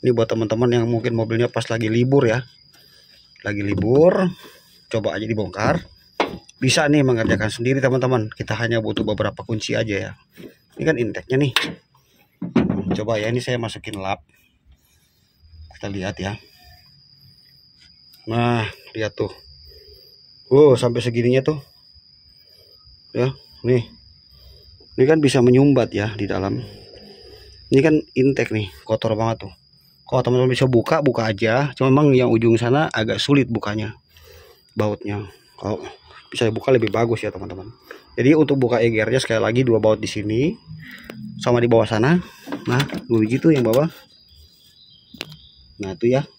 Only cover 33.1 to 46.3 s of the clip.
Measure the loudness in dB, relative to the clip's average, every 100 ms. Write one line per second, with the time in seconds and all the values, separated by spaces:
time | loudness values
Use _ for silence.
33.1 | -4 0 2 2 -4 -4 -6 -8 -12 _
34.1 | _ -20 -20 -20 _ _ -4 -4 -4 -8
35.1 | -8 -10 -18 _ -12 -8 -8 -10 -20 _
36.1 | -20 _ -2 -2 0 2 2 2 -2 -2
37.1 | -2 -6 -10 -14 -14 -16 -20 _ -20 _
38.1 | 0 4 4 4 2 2 2 2 2 0
39.1 | -2 0 0 0 0 2 2 2 0 -2
40.1 | -6 -4 0 -2 -4 -16 -18 -18 -20 -18
41.1 | -16 -14 -6 0 2 4 4 4 2 2
42.1 | 2 -2 -18 -12 -10 -2 -2 -2 -6 -2
43.1 | 0 0 2 2 2 4 2 0 -4 -20
44.1 | _ _ -20 -20 _ _ _ _ -20 _
45.1 | -18 -16 -16 -20 _ _ -12 -12 -2 0
46.1 | 0 -2